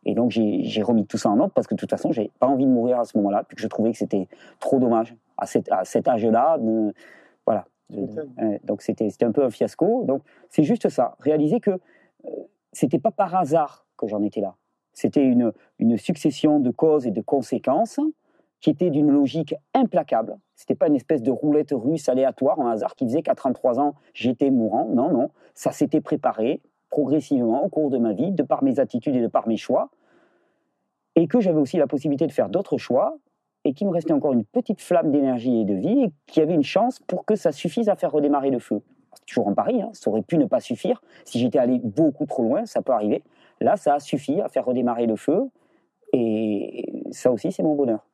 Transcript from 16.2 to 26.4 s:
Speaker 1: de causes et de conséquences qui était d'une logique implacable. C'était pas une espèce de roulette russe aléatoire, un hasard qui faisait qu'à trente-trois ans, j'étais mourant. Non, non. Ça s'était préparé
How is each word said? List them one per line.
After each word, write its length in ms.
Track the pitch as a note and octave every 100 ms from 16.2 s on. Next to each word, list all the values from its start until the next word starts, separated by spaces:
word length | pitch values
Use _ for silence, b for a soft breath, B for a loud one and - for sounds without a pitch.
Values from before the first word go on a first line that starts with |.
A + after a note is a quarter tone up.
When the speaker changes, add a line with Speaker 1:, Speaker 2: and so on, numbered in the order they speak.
| D#3+ - D#3+ D3+
Speaker 1:
de 100 | B2+
causes 360 | A#2+ D#3+ D3+ B2
et 40 |
de 100 | G2
conséquences 800 | - C#3 A#2+ A#2+ - C#3+ A3+ - D#4 - _ _ _ _
qui 100 | -
était 200 | E3+ F3+
d'une 200 | C#3+ D3+
logique 440 | C#3+ C#3 D3+ D3+ - _
implacable. 640 | B3+ A#3 F3 D3+ A2+ A2+ - _
C'était 220 | _ - C3
pas 100 | F3
une 80 |
espèce 260 | D3 - D#3
de 120 | A2+
roulette 400 | B2 D3+ D3 D3
russe 360 | C#3 A2+ D#3+ -
aléatoire, 520 | B2+ C3+ - C3 -
un 100 | A#2+
hasard 240 | A2+ -
qui 100 | -
faisait 180 | B2+ C#3
qu'à 120 | D#3+
trente-trois 460 | A#2+ C3+ B2+ C3 A#2+
ans, 140 | D3 C#3+ b
j'étais 380 | - A#2+ B2+ C#3
mourant. 360 | C3+ A2+ G#2 -
Non, 240 | - C#3
non. 200 | - - b b
Ça 180 | - -
s'était 280 | - C#3+ D#3
préparé 640 | D3 D3 C3 A2